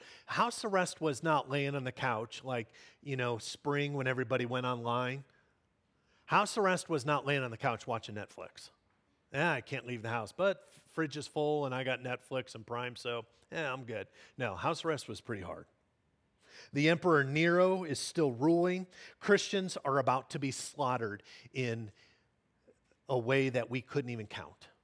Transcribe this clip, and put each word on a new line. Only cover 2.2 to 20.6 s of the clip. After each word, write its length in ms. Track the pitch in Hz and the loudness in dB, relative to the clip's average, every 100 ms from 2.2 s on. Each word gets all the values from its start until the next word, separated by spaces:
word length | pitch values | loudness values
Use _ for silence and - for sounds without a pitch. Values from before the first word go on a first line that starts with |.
| 117 - | -4 -10
like, 240 | 131 123 113 - - _ | -6 -4 -6 -12 -20 _
you 120 | 147 131 | -8 -2
know, 220 | 123 117 | -2 -2
spring 560 | - - 143 143 143 | -6 -8 -2 0 0
when 140 | 143 131 | 0 0
everybody 380 | 127 120 131 123 | 0 0 0 0
went 200 | 127 127 | 0 0
online. 560 | 123 117 120 127 135 - _ _ _ _ _ _ _ _ _ | -2 0 0 0 -4 -10 _ _ _ _ _ _ _ _ _
House 340 | - 170 202 - | 2 2 4 2
arrest 300 | 196 180 - | 4 4 0
was 180 | 160 123 | -2 2
not 180 | 147 | 0
laying 200 | 135 143 | 2 0
on 80 | 127 | 0
the 40 | 113 | -2
couch 300 | 139 113 - | -2 -2 -4
watching 300 | 113 - 107 | -6 -6 -10
Netflix. 540 | 98 - 85 - - _ _ _ _ _ _ | -10 -12 -16 -16 -20 _ _ _ _ _ _
"Yeah, 200 | 131 170 | 0 0
I 80 | 147 | 0
can't 260 | - 139 120 | -4 -8 -6
leave 160 | 123 | -6
the 60 | 110 | -2
house, 240 | 117 107 - | -4 -4 0
but 320 | 196 185 - - - | 0 0 -8 -20 -12
fridge 240 | - 156 143 | -4 -4 -4
is 120 | 139 | -6
full 380 | - 151 151 143 | -2 0 0 0
and 80 | |
I 100 | 127 | -2
got 180 | 131 123 | -2 -4
Netflix 540 | 127 123 - 131 123 117 | -4 -6 -6 -6 -6 -10
and 100 | 110 | -8
Prime, 300 | 120 123 120 | -6 -6 -6
so, 280 | 123 120 113 _ - | -6 -6 -6 _ -10
yeah, 200 | 165 151 | -4 -4
I'm 120 | 131 | -4
good." 240 | 120 110 98 - - - | -6 -8 -8 -14 -18 -4
No, 200 | 123 95 | -4 -2
house 280 | 147 165 | -2 -2
arrest 240 | 165 147 - | -2 -2 -4
was 120 | 104 | -12
pretty 220 | - 107 | -8 -8
hard. 240 | 87 82 85 _ _ _ _ _ _ _ _ - - | -8 -12 -14 _ _ _ _ _ _ _ _ -20 -6
The 160 | 139 151 | 2 4
Emperor 340 | 165 185 156 | 6 6 6
Nero 640 | 135 147 165 175 185 190 | 6 2 4 6 6 4
is 160 | 175 135 | -2 -4
still 320 | - - 147 | -4 0 0
ruling. 560 | 117 147 170 180 185 185 - - - | 4 4 6 4 0 -4 -14 -20 -6
Christians 580 | - 196 - 202 190 - | 4 4 4 -2 -2 -4
are 140 | 143 139 | 0 2
about 320 | 131 127 - | 4 2 0
to 100 | 151 | -4
be 100 | 139 | -4
slaughtered 720 | - | -4